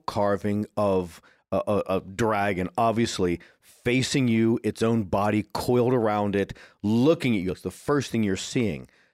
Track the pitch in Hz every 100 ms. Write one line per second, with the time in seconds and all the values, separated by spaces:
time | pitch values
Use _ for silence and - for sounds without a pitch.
0 | - 110 101 98 104 101 107 - 104 95
1 | 87 - _ _ - 98 - 101 - 95
2 | 90 98 110 104 101 92 92 - 113 110
3 | 113 - 90 85 - _ _ _ 123 127
4 | 120 151 123 113 113 117 107 - 113 117
5 | 95 101 104 107 - - - 123 120 127
6 | 110 104 101 98 95 - - _ 101 113
7 | 143 165 131 104 90 90 92 - - 143
8 | - 117 104 95 - 131 107 69 64 _
9 | _